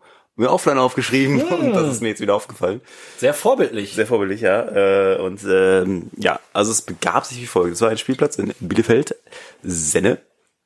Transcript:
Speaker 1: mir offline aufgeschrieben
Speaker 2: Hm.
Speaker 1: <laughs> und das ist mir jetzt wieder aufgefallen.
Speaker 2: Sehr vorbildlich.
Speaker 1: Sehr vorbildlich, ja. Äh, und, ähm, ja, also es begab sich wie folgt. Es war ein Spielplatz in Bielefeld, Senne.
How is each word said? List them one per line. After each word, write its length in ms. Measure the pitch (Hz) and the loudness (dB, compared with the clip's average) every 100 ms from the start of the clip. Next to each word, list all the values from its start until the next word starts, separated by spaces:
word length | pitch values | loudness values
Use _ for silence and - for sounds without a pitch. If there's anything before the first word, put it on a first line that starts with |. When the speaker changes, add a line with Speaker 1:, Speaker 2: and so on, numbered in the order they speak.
| - - _ - | -20 -20 _ -2
Speaker 1:
mir 120 | 127 | 0
offline 280 | 175 165 139 | 2 2 2
aufgeschrieben 640 | 127 - 127 139 135 143 | 2 0 -2 0 2 2
Speaker 2:
Hm. 80 | 330 | 0
Speaker 1:
<laughs> 120 | 359 269 | 0 0
und 40 | |
das 140 | 190 151 | 0 0
ist 100 | 120 | -2
mir 60 | 113 | -4
jetzt 120 | 104 | -2
wieder 140 | 104 | 0
aufgefallen. 460 | 104 - - 90 107 - - - - | 0 -2 -4 -4 -4 -10 -20 -20 -2
Speaker 2:
Sehr 160 | 123 | -2
vorbildlich. 640 | 147 214 254 147 110 98 | 2 0 2 0 -2 -6
Speaker 1:
Sehr 120 | - 110 | -4 0
vorbildlich, 340 | 117 98 104 | 0 0 0
ja. 720 | 107 101 - 101 98 98 95 | 0 0 0 0 2 4 2
Äh, 40 | 95 | 0
und, 220 | 92 98 98 | -2 -6 0
ähm, 640 | 95 95 95 92 92 85 - | 4 4 4 2 -2 -6 -4
ja, 240 | 104 - - | -2 -2 -4
also 200 | - 107 | -2 0
es 100 | 113 | -2
begab 420 | - 87 87 101 | -6 -4 -2 -2
sich 160 | - 120 | -4 -12
wie 60 | 120 | -2
folgt. 280 | - 87 | 0 0
Es 60 | 85 | 2
war 80 | 113 | 0
ein 80 | 110 | 0
Spielplatz 380 | - 131 147 - | -4 0 0 -2
in 160 | 104 - | -6 -6
Bielefeld, 540 | 87 - 113 113 - - _ - - - | -2 -2 4 2 2 -8 _ -20 -20 -14
Senne. 560 | - 85 78 85 92 143 _ _ _ _ | -8 -6 -2 0 2 0 _ _ _ _